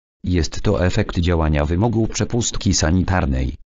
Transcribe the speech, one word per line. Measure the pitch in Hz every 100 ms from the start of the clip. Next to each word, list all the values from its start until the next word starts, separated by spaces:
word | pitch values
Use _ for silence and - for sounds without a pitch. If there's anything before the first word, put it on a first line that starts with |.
| _ _
„Jest | - 90 78 -
to | - 101
efekt | 90 101 101 90
działania | 85 85 78 76
wymogu | 73 85 117 110 110
przepustki | - 107 117 - - 98
sanitarnej”, | - 80 92 85 92 69 65 65 -